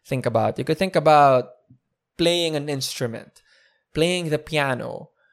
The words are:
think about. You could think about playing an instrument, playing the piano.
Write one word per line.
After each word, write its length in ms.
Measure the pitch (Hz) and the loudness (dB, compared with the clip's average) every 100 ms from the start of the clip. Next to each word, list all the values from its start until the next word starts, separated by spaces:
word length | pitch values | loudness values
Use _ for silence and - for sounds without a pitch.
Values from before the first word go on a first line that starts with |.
think 220 | - 131 120 | -8 -4 -2
about. 320 | 113 110 - | 0 0 -2
You 60 | |
could 120 | 131 156 | -4 -2
think 180 | 190 | 0
about 540 | 175 151 151 143 131 120 - _ _ _ _ _ - | 2 4 6 6 4 0 -10 _ _ _ _ _ -2
playing 360 | 170 175 165 | 0 2 0
an 140 | 156 147 | -4 -4
instrument, 760 | 139 131 - 123 113 - _ _ _ _ _ _ | -6 -8 -6 -8 -8 -16 _ _ _ _ _ _
playing 340 | - 165 180 170 | -4 -2 -2 -2
the 100 | 147 | -4
piano. 720 | - 156 139 127 117 - - _ _ | -4 -4 -2 -4 -6 -12 -16 _ _